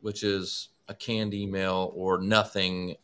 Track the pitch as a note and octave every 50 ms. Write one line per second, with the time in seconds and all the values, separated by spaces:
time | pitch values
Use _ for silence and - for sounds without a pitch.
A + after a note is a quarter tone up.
0 | - G#2+ G2 - - G#2 G2 G2 F#2 F2+ - - - - _ _ _ - A2+ -
1 | - - A#2 A2 A2 G#2 G2+ G2+ G2+ G2 G2 F#2+ F#2+ F#2+ F#2 F#2 F#2 - - F2+
2 | F#2 F#2+ F#2 F2+ F#2 G2 A2 A2 G2+ - - G2+ F#2+ F#2 F#2 F2+ F2+ F2+ F2+ -